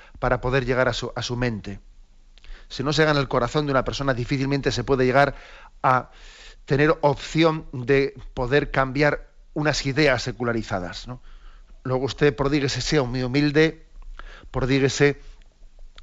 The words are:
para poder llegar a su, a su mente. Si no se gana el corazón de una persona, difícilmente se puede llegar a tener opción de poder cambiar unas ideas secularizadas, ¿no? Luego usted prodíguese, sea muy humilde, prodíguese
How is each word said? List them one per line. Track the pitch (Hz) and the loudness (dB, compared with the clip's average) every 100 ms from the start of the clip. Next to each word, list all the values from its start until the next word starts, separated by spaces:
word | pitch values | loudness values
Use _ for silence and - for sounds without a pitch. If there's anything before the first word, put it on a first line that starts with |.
| - - | -20 -4
para | 127 120 | -2 0
poder | 123 135 120 | 0 0 0
llegar | 123 123 | 2 2
a | |
su, | 117 120 - | 0 -6 -8
a | |
su | 120 120 | -6 -2
mente. | 123 104 101 98 - - - - - - - - - | -2 -4 -10 -14 -16 -20 -20 -20 -20 -20 -18 -18 -14
Si | - | -6
no | 135 | -2
se | 147 156 | 2 4
gana | 143 | 4
el | 127 | 2
corazón | 127 120 151 147 | 0 0 0 0
de | |
una | 131 | 0
persona, | 120 110 139 123 | 0 -4 -2 -2
difícilmente | 120 135 135 139 135 | -2 -2 0 0 -2
se | 123 | -2
puede | 120 131 127 | 2 4 4
llegar | 131 139 - - - - - | 4 4 0 -18 -20 -20 -2
a | 139 127 - - - - - - - | 0 2 -2 -18 -20 -20 -20 -16 -2
tener | 139 156 - | 2 2 4
opción | 147 131 - 156 165 156 - | 2 0 -2 2 2 2 -6
de | 131 120 139 139 123 - | -8 2 2 2 -6 -12
poder | - 123 147 135 | -6 0 0 2
cambiar | 147 131 131 147 131 - - - | -2 -2 2 2 0 -8 -20 -10
unas | 160 151 139 139 | -2 -2 0 -2
ideas | 127 147 120 | 2 2 2
secularizadas, | - 107 120 113 110 98 85 - - | -2 -4 -4 -4 -4 -6 -6 -12 -14
¿no? | 123 - - - - - - | -14 -16 -20 -20 -20 -20 -12
Luego | 131 127 131 | -4 -2 -2
usted | - 147 - | 2 2 4
prodíguese, | 139 147 135 131 | 0 0 0 -2
sea | - 151 | 0 0
muy | 123 127 | 0 -2
humilde, | 123 139 147 143 160 156 - - - - - - - | 0 2 2 4 2 0 -18 -18 -16 -16 -16 -18 -8
prodíguese | 127 123 135 135 - 143 139 - - - _ - - - - | -4 2 2 2 4 2 2 -12 -20 -20 _ -20 -20 -20 -18